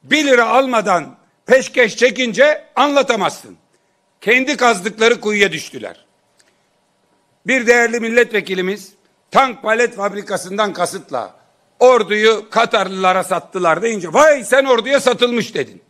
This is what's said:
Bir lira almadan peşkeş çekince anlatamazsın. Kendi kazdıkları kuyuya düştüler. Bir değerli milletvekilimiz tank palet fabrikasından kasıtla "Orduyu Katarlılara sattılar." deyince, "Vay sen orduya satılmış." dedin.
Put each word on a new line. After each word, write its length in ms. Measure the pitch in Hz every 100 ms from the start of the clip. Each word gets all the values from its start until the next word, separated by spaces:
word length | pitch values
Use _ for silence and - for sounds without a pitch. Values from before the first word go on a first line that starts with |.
Bir 220 | - 294 285
lira 220 | 247 226
almadan 720 | 240 269 233 202 180 139 - _ _ -
peşkeş 520 | 262 254 262 226 -
çekince 680 | 254 226 247 190 285 - - -
anlatamazsın. 840 | 285 285 269 226 165 - 113 87 _ _ _ _ _ _
Kendi 360 | - 247 262 277
kazdıkları 640 | 240 208 202 - 226 233
kuyuya 300 | 208 214 196
düştüler. 540 | 151 - 127 101 87 _ _ _ _ _ _ _ _ _ _ _ _ _ _ -
Bir 200 | 262 233
değerli 320 | 240 233 233
milletvekilimiz 920 | 226 233 233 214 185 185 185 202 - _ _ _ _
tank 320 | 233 262 202
palet 320 | 214 226 240 214
fabrikasından 760 | 202 202 202 190 175 202 208
kasıtla 640 | 170 175 190 - 131 98 _ _ _ _ _
"Orduyu 680 | 247 247 185 208 220 214 -
Katarlılara 760 | 220 226 220 190 190 190 185
sattılar." 580 | 175 175 - 185 175 160
deyince, 320 | 226 214 170
"Vay 300 | 185 311 285
sen 220 | 220 269 269
orduya 340 | 233 220 277
satılmış." 560 | 254 240 240 240 - 170
dedin. 260 | 127 95